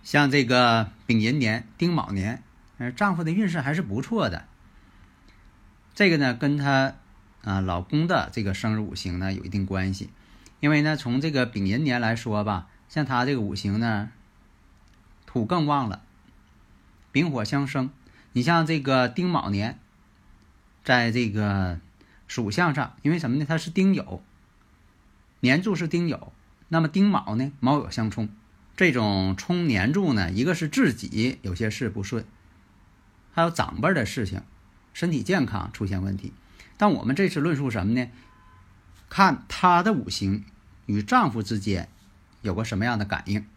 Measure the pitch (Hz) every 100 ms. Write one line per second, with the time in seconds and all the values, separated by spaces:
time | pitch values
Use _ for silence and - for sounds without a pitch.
0 | - 147 143 143 120 123 123 113 104 -
1 | - 113 110 147 113 110 - - 170 165
2 | - 98 98 127 - - - - 123 123
3 | 202 175 160 180 202 165 131 156 185 101
4 | - 226 131 82 - _ - - - -
5 | - _ - - - _ - _ _ -
6 | 202 160 135 120 143 147 143 135 135 -
7 | _ - - _ 101 95 95 87 87 151
8 | 170 165 80 - 98 95 113 110 104 95
9 | 95 90 95 95 - 98 95 95 95 95
10 | 101 - - - - _ 147 151 151 151
11 | 120 127 160 139 123 113 95 113 151 123
12 | 113 113 117 104 104 95 - - _ 156
13 | 131 127 127 139 104 98 101 104 117 107
14 | 110 - - _ _ _ _ _ _ -
15 | _ - - 127 110 180 147 143 120 92
16 | - _ - - _ _ _ - _ _
17 | _ 135 170 131 107 143 139 139 131 -
18 | - - - 123 123 170 160 160 139 131
19 | 123 120 180 165 - 101 110 - _ _
20 | _ _ _ - _ _ _ _ - 127
21 | 117 113 117 101 104 98 92 85 - _
22 | - - - - 107 110 175 143 120 -
23 | 143 170 131 135 147 160 170 165 190 170
24 | - 95 - _ _ _ _ _ _ _
25 | _ _ _ _ 127 143 196 185 170 170
26 | 170 123 - - _ _ - 165 160 190
27 | 202 175 - 110 135 - 123 147 - -
28 | 110 104 107 - _ _ - - 185 123
29 | 107 98 95 95 - 175 170 104 101 170
30 | 180 113 85 95 143 175 156 - 214 110
31 | 101 107 120 - 98 87 107 104 117 101
32 | 98 117 - - - _ _ _ - _
33 | _ _ _ - 170 165 - 85 151 175
34 | 110 - 98 98 - - - _ _ -
35 | 175 151 101 190 127 101 82 - 98 95
36 | 95 98 104 - - - - - 208 151
37 | 117 139 190 160 156 143 139 110 92 120
38 | 120 - - - - - - - - -
39 | - - 190 254 - - 180 175 185 180
40 | 98 - 98 101 - - - - - 104
41 | 104 254 180 113 101 110 95 95 82 -
42 | - - _ _ 107 90 113 98 117 117
43 | 101 104 - 202 208